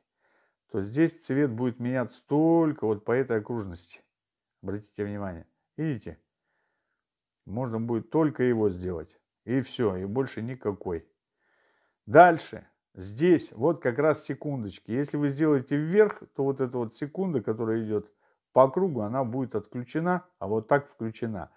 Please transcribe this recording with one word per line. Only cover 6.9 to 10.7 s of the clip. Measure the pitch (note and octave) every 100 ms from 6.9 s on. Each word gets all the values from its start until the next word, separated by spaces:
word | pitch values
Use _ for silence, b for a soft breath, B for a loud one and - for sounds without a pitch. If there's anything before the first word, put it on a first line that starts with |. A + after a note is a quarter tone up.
| _ _ _ _ _ -
Можно | G#2 B2+ A2+
будет | A#2 A#2 -
только | D#3 D#3 C3
его | B2+ A2+ G#2
сделать. | F2+ F#2 E2+ D#2 _ _ _ G2
И | C3
всё, | B2+ - A2 F#2
и |
больше | G2 A#2 C3 -
никакой. | A2+ B2+ G#2+